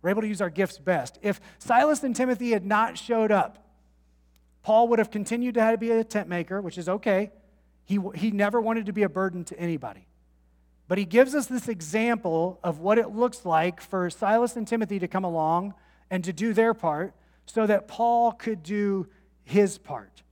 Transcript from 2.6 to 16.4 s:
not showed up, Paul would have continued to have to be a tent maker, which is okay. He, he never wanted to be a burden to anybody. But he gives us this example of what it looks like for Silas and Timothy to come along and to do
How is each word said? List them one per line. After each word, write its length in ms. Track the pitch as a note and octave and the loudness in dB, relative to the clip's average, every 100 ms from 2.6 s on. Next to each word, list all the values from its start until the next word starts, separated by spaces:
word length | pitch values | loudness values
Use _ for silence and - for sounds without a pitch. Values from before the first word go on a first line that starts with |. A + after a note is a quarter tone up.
not 320 | F#3 G#3 A3+ E3+ | 0 0 0 -4
showed 340 | - A#3 A3 | -2 0 4
up, 380 | G#3 E3 - _ _ _ _ _ _ _ _ _ _ | 2 2 -4 _ _ _ _ _ _ _ _ _ _
Paul 260 | - A3 A#3 | 2 4 6
would 100 | A#3 | 4
have 120 | A3 | 2
continued 420 | G#3+ G3 A#3 B3 A#3 | -2 -4 -2 -2 2
to 40 | |
have 140 | A3 | 4
to 40 | A3+ | 2
be 120 | A3+ | 2
a 120 | A3+ | 0
tent 280 | A3 G#3 E3+ | 0 -4 -4
maker, 320 | F3 E3+ F#3+ | -4 -4 -6
which 160 | F#3+ E3+ | -6 -8
is 100 | E3 | -4
okay. 420 | G3 A3 F#3+ G3+ - _ _ _ _ | -2 2 0 0 -8 _ _ _ _
He, 140 | _ G3+ F#3+ | _ -4 -2
he 160 | - G#3+ | -4 -2
never 280 | G3+ G3+ A#3 | 2 2 2
wanted 280 | A3+ A3+ G#3 | 0 -2 -4
to 80 | |
be 80 | G#3 | 0
a 80 | G3 | 0
burden 340 | D#3+ F#3+ F3+ | 0 -4 -4
to 160 | E3 - | -12 -8
anybody. 460 | E3+ D#3+ A#2+ G2 _ _ _ _ _ _ _ _ _ | -4 -4 -6 -16 _ _ _ _ _ _ _ _ _
But 80 | F#3 | -4
he 80 | |
gives 300 | G3 G#3 C4 | 2 4 4
us 100 | C#4+ | 4
this 240 | B3 B3+ A3+ | -4 -6 -6
example 920 | G#3 D#3 G3 A3+ A#3 F#3+ D#3+ F3 F3+ | -8 -4 -2 0 0 0 0 -2 -4
of 140 | F3+ D3+ | -6 -4
what 180 | F3 A3 | 2 2
it 140 | A3+ | 2
looks 340 | G#3 B3 - | 0 -2 -2
like 380 | F3+ D#3+ E3+ F3 | 0 2 2 -4
for 260 | - F#3+ F3+ | -6 -4 -4
Silas 480 | - G3+ A3 A#3+ A#3+ | -2 2 2 2 -2
and 100 | G#3+ | -4
Timothy 320 | A#3 A3 G3+ | -2 -2 -4
to 80 | F3 | -2
come 160 | F#3+ | -4
along 500 | F#3+ E3 D#3 E3+ G3 G3+ _ _ _ | -2 -2 0 0 -2 -12 _ _ _
and 140 | F#3 | -6
to 80 | F3 | -4
do 220 | E3 | -4